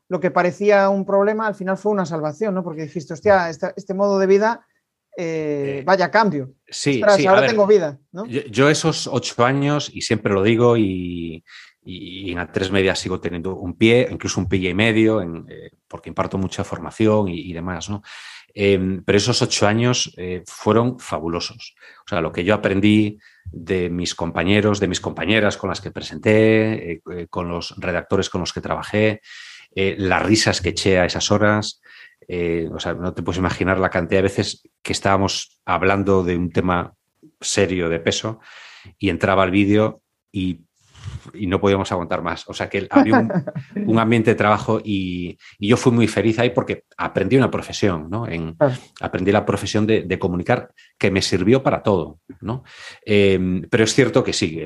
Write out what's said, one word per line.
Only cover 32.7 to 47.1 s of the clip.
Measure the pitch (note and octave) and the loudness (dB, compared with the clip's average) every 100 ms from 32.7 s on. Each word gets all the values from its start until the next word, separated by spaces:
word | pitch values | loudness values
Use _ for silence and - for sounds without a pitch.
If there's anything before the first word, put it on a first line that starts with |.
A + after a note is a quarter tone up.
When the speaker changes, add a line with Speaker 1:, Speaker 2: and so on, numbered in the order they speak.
Speaker 2:
o | D#2 | -6
sea, | F2+ | -8
no | F2 F2 | -6 -6
te | - | -6
puedes | F2 F2 | -6 -2
imaginar | F2+ - F#2 F#2 | -2 -2 0 2
la | F#2 | 2
cantidad | F#2 E2 F#2+ | 0 0 2
de | F#2+ | 2
veces | - G#2 - _ _ | 0 -4 -6 _ _
que | - | -8
estábamos | - - F#2+ G2 - - _ | -2 0 2 2 -2 -10 _
hablando | - F2 F#2 G2 G2 F#2+ | -4 0 2 2 2 2
de | F2 F2 | 2 -2
un | F2 | -2
tema | - F#2 F2 - _ _ _ - _ | -2 0 -2 -4 _ _ _ -20 _
serio, | - - F#2+ F#2 E2 | -4 0 0 0 -2
de | E2 | -2
peso, | E2+ - A2 A2 - - - - - _ | -2 -2 -6 -10 -16 -20 -20 -20 -20 _
y | G2 | -4
entraba | E2 G2+ F#2+ | 0 2 2
el | F#2+ | 2
vídeo | F#2+ G2 G#2 G#2+ A2 _ _ _ | 2 4 4 2 -2 _ _ _
y, | G#2 F#2 E2+ _ _ _ - - - - | -6 -4 -6 _ _ _ -18 -16 -16 -16
y | - G2 | -8 -2
no | F#2 | 0
podíamos | G2+ G2 F#2+ | 2 2 0
aguantar | F#2+ E2 F2+ | -4 -4 -4
más. | E2+ E2 - | -4 -8 -10
O | |
sea, | G2 F#2 | -10 -6
que | - - | -6 2
había | C#4+ D4+ C4+ | 4 4 4
un, | A3 | 2
Speaker 1:
<laughs> | F#3+ - - - - G#2 | -2 -4 -10 -10 -8 0
Speaker 2:
un | A2+ | 2
ambiente | A2 A#2 A2 | 4 4 4
de | G#2+ | 4
trabajo | G#2 G#2 - G#2+ | 4 2 2 -2
y, | A2 G2+ F#2 F2+ F2 - - _ | -2 -4 -4 -6 -8 -12 -20 _
y | G2+ | 2
yo | A#2 | 4
fui | C3+ | 4
muy | A#2 A2 | 4 2
feliz | - G#2 A2+ | 2 0 2
ahí | A#2+ | 2
porque | B2+ - G2 _ - | 0 -2 -8 _ -8
aprendí | E2 | -6